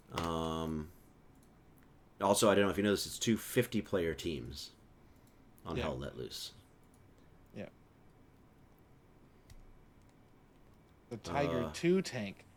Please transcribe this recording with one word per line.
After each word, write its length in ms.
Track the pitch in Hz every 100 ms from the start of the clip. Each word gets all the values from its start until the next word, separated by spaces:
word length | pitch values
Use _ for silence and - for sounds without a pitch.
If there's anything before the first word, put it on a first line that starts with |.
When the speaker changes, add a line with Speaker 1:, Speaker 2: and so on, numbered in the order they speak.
| -
Speaker 1:
Um, 800 | 78 82 82 82 80 80 78 76 - - - - - - - - - - - - -
also, 280 | 98 101 110
I 60 |
don't 100 | 98 101
know 40 |
if 60 | 90
you 80 |
know 80 | 104
this, 140 | 98 -
it's 120 | -
two 180 | - 110
fifty-player 800 | - 131 113 107 - 98 82
teams 560 | 78 85 73 60 71 - - - - - - - - - -
on 120 | - 80
Speaker 2:
Yeah. 60 |
Speaker 1:
Hell 160 | 80 65
Let 180 | 71 -
Loose. 360 | 62 - - - - - - - - - - - - -
Speaker 2:
Yeah. 100 | - - - - - - - - - - - - - - - - - - - - - - - - - - - - - - - - - - -
The 60 | 117
Tiger 460 | - 139 143 82
Speaker 1:
Uh, 60 | 78
Speaker 2:
Two 300 | 76 170 190
tank 420 | 180 127 101 - -